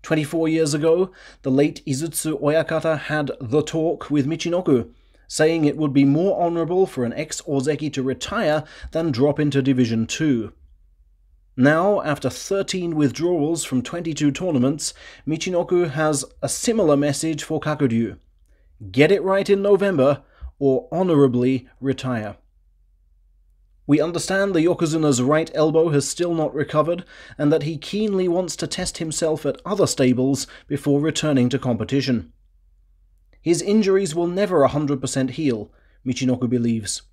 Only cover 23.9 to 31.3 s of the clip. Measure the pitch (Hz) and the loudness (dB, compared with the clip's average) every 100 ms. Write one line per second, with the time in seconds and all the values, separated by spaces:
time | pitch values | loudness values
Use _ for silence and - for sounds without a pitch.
23.9 | 151 175 170 - 190 202 175 165 175 170 | 2 2 -4 -2 0 2 2 2 2 0
24.9 | 160 151 123 127 151 165 - 156 160 165 | 2 2 2 2 2 0 0 2 4 4
25.9 | 143 135 - 175 165 151 139 147 151 151 | 2 -2 -4 -2 0 -2 -2 -2 0 0
26.9 | 175 - - - - 147 156 147 151 - | -2 -8 -20 -20 -2 2 2 0 -8 -6
27.9 | 202 214 190 185 170 180 - 165 - - | -2 0 0 0 0 -2 -6 -8 -6 -8
28.9 | - 160 151 160 156 143 - - 185 156 | -6 -6 -2 -2 0 -4 -6 -6 0 0
29.9 | - 127 120 131 135 - - - 143 147 | 2 2 2 0 -2 -4 -16 -8 -4 0
30.9 | 143 156 156 156 | 0 0 -2 0